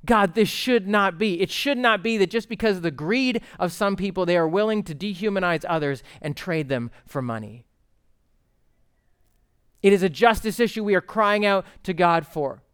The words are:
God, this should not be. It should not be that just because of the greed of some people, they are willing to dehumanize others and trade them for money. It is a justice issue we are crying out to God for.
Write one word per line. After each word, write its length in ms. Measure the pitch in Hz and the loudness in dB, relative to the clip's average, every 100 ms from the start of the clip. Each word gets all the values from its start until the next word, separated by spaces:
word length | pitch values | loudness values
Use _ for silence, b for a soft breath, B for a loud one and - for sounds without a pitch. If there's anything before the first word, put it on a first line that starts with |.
God, 300 | - 226 202 | 2 4 4
this 140 | 196 208 | 2 0
should 400 | - - 240 190 | 0 0 0 2
not 300 | 208 196 170 | 0 0 0
be. 220 | 220 175 | -2 0
It 80 | 190 | -2
should 280 | - 285 262 | -2 -2 2
not 240 | 247 214 | 2 2
be 140 | 190 226 | 0 0
that 120 | 185 | 0
just 180 | 220 - | 0 -6
because 300 | 226 226 185 | -2 -2 0
of 40 | |
the 80 | 170 | -4
greed 520 | 135 151 240 254 233 B B | -4 -2 0 0 -2 B B
of 140 | 180 | -6
some 240 | - 202 196 | -2 -2 -2
people, 280 | 196 180 | -4 -2
they 120 | 175 175 | 0 2
are 120 | 160 | 2
willing 340 | 180 214 214 | 2 0 -2
to 100 | 196 | -4
dehumanize 720 | 143 202 180 214 196 180 165 - | -8 -8 -4 -2 -2 0 -2 -2
others 340 | 165 147 135 - B | -2 -2 -4 -10 B
and 140 | 147 143 | -8 -8
trade 320 | - 160 139 | -4 -4 -2
them 220 | 131 117 b - | -4 -4 b -10
for 140 | 147 | -8
money. 440 | 127 113 107 117 _ _ _ _ _ _ _ _ _ _ _ _ _ _ _ _ _ _ _ _ _ _ | -6 -8 -10 -18 _ _ _ _ _ _ _ _ _ _ _ _ _ _ _ _ _ _ _ _ _ _
It 100 | 202 | 4
is 80 | 202 | 4
a 60 | 185 | 2
justice 500 | 147 233 220 220 190 | 4 4 4 -2 0
issue 240 | 233 - | -2 0
we 100 | 208 | 0
are 80 | 190 | 0
crying 420 | - 220 208 208 | 0 0 2 2
out 220 | 208 196 - B | 2 0 -2 B
to 100 | - | -8
God 320 | 165 175 165 151 | 2 4 2 0
for. 360 | 160 139 127 _ | -6 -6 -8 _